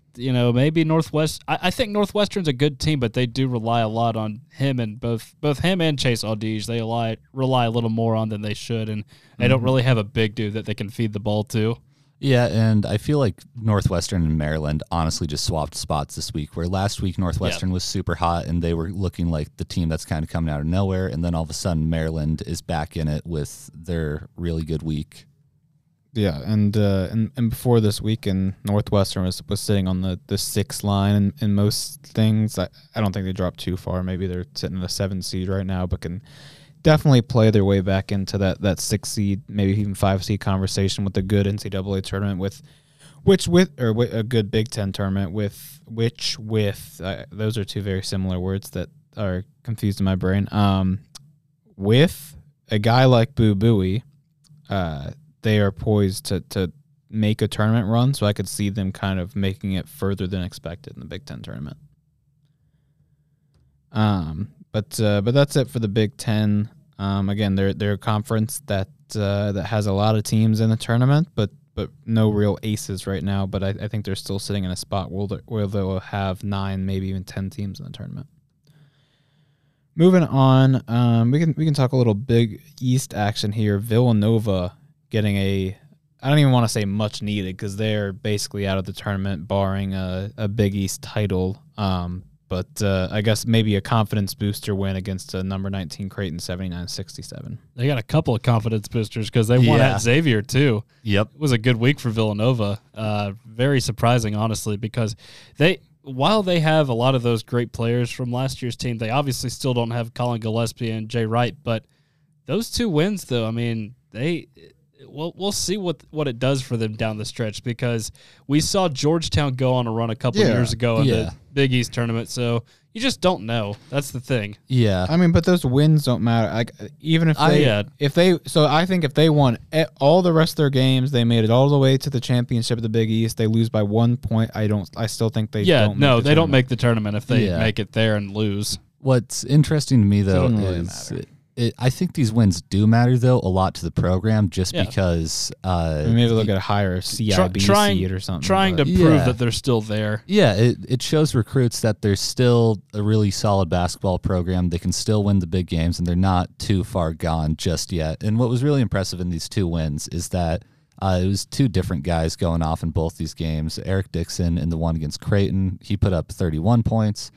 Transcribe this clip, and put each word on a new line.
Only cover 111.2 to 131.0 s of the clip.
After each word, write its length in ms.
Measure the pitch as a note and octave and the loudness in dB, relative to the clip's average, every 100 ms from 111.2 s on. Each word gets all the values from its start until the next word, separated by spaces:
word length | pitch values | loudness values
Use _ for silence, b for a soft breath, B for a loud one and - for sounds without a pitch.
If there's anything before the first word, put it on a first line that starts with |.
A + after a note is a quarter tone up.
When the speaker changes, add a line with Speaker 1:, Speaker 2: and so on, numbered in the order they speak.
| A2 | 0
Speaker 1:
Wright. 280 | A#2 A#2+ - | 0 0 -2
But 220 | - A2 - _ _ _ _ _ - | -4 -6 -6 _ _ _ _ _ -6
those 240 | F3+ A#3 | -6 -4
two 180 | - A#3 | -4 0
wins, 360 | D3 F3+ G3 - | 2 0 -2 -4
though, 200 | A#2+ A2 | -4 -2
I 60 | |
mean, 420 | A#2 A#2 A2+ G#2 B2 _ | -2 -4 -4 -8 -14 _
they, 380 | G#2+ D3 E3 - _ E2 _ _ _ - | -6 -4 -4 -8 _ -20 _ _ _ -18
we'll, 280 | C#3+ E3+ - | -10 -10 -6
we'll 160 | G3 | -6
see 260 | G3+ - G#3 | -4 -2 -2
what, 240 | F3+ D3+ - | -2 -6 -8
what 180 | D3+ C#3+ | -4 -4
it 120 | A#2+ | -2
does 240 | C3 C#3 | 0 0
for 140 | B2+ A#2 | -2 -4
them 180 | A2 G#2+ | -4 -2
down 240 | A2+ G#2+ | -4 -4
the 60 | G#2 | -8
stretch, 380 | - A2 - | -6 -6 -6
because 480 | B2 A#2 B2 A#2 A2 b b b - | -8 -4 -2 -4 -6 b b b -2
we 120 | D3 | 0
saw 300 | D#3+ G3+ F3+ | 2 0 0
Georgetown 640 | C3 D3 E3+ D#3 E3 C#3+ | 0 0 0 0 0 0
go 220 | B2+ B2+ B2+ | 0 0 2
on 100 | A#2 | 0
a 60 | |
run 180 | A2 A#2 | -2 -2
a 60 | A2 | -2
couple 260 | B2+ G3+ | -2 2
Speaker 2:
Yeah. 60 | F#3 | 2
Speaker 1:
years 200 | A2+ A#2+ | 4 0
ago 280 | A2+ A#2+ A2+ | 0 0 2
in 40 | C3+ | 2
Speaker 3:
Yeah. 80 | A2+ | 2
Speaker 1:
the 180 | E2+ - - | 0 -6 -6
Big 220 | C#3 C#3 | 0 2
East 180 | B2+ A#2 | 2 -2
tournament, 360 | - A#2 A#2 A2+ | -2 -2 -2 -4
so 340 | - A#2+ A#2 b b b | -4 -2 -2 b b b
you 80 | A3+ | -6
just 200 | B3+ - | -4 0
don't 220 | F3+ F3+ A2 | 0 0 -2
know. 300 | A#2 G2+ G#2 - | -4 -4 -8 -6
That's 220 | C#3 C#3 | -6 -4
the 80 | B2+ | -8
thing. 360 | - B2+ G#2 G#2 - | -4 -2 -2 -8 -2
Speaker 3:
Yeah. 380 | B2+ A2 F#2 F#2 | 2 4 4 2
Speaker 2:
I 80 | E3 | 4
mean, 140 | F3 | 4
but 120 | E3+ | 4
those 220 | E3+ F3+ C3 | 4 2 2
wins 400 | C3 D#3 D#3 C#3 | 4 6 4 2
don't 160 | A#2 | 0
matter. 300 | A#2 A#2 G#2+ | 2 2 0
Like, 180 | G#2 A#2+ - G#2 D3 | -2 -4 -8 -16 -10
even 260 | D3+ D#3+ E3 | -2 2 2
if 120 | D3+ | 2
Speaker 3:
I 100 | D3+ | 4
Speaker 2:
they, 160 | D3 C3+ | 4 4
Speaker 1:
Yeah. 180 | G#2 G#2 - | 2 -2 -4
Speaker 2:
if 160 | C#3+ | 0
they, 240 | E3+ F#3 F3 - | 4 4 4 0
so 200 | E3 D3 | 2 4
I 200 | D3+ F3+ | 4 2
think 180 | F#3 | 0
if 120 | C#3+ D3 | 0 4
they 140 | D#3+ | 4
won 260 | D3 C3+ A2 - | 6 4 2 -2
e-, 100 | D#3+ D#3+ - | -2 -2 2
all 220 | C#3 F3 | 4 6
the 100 | F3+ | 4
rest 220 | D#3+ D#3 | 4 2
of 40 | - | 2
their 120 | C#3+ | 2
games, 400 | C3+ C3 C3 | 4 4 4